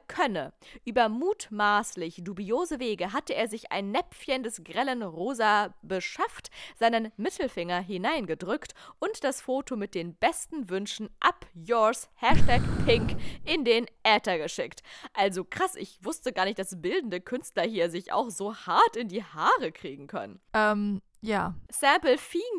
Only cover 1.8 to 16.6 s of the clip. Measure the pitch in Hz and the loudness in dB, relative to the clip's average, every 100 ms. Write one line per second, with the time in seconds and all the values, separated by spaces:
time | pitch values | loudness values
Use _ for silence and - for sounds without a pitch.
1.8 | 208 - 170 170 175 185 202 247 359 285 | 0 -6 -8 -8 -10 -8 -2 -2 -2 -4
2.8 | 247 208 180 247 - - 220 226 - 185 | -4 -4 -4 -4 -4 -2 -2 -4 -8 -6
3.8 | 196 233 359 - - 262 247 - 160 175 | -2 -4 -4 -8 -4 -4 -4 -10 -6 -4
4.8 | 269 247 202 160 196 254 214 208 202 - | -2 -2 -6 -4 -4 0 4 4 2 -6
5.8 | 151 185 - - 415 - - - - - | -6 -6 -4 -4 -4 -6 -18 -18 -18 0
6.8 | 233 233 220 - 226 - 262 - 175 180 | 2 2 -2 -4 -4 -2 -4 -4 -2 -4
7.8 | 180 190 214 320 185 160 170 294 - - | -4 -4 -2 -2 -2 -4 -4 -4 -6 -18
8.8 | - - 381 440 269 - - 262 269 240 | -20 -8 -6 -2 -4 -4 -4 -4 -4 -6
9.8 | 202 185 170 165 247 330 - 320 202 185 | -6 -6 -8 0 0 0 -6 -8 -6 -4
10.8 | 202 - 220 - - - - 170 165 233 | -6 -8 -12 0 0 0 -6 -12 -2 2
11.8 | 220 - - _ 240 302 - 247 - - | 4 2 -6 _ 6 10 10 10 4 2
12.8 | - 226 226 - - - - 320 240 226 | 4 4 2 0 -2 -4 -2 0 4 2
13.8 | 240 _ 220 208 208 175 156 - 131 - | 0 _ 2 4 2 -2 -2 -6 -8 -10
14.8 | - - - - 202 185 180 - 370 - | -20 -18 -8 0 0 0 -6 -2 -2 -4
15.8 | - - 202 320 - 196 190 202 | -12 -10 -8 -6 -4 -2 -2 -2